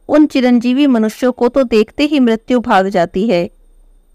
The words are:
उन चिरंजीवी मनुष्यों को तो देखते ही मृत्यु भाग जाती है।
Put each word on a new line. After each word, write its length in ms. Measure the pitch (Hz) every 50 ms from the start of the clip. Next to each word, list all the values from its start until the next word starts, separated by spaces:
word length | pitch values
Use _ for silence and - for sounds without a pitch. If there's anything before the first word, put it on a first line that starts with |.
| _ -
उन 180 | - 302 302
चिरंजीवी 600 | 294 - 269 247 247 247 240 233 247 247 269 294
मनुष्यों 460 | 277 247 226 220 220 - - 262 254
को 160 | 247 - 240 247
तो 140 | - 277
देखते 420 | 269 240 240 214 220 - - - 285
ही 160 | 294 311 285
मृत्यु 400 | 254 233 226 220 _ - 254 247
भाग 280 | 220 240 220 190 190 196
जाती 400 | 202 185 170 180 - 190 208 226
है। 220 | 180 170 175 - _ _ _ _ _ _ _ _ _ _ _ _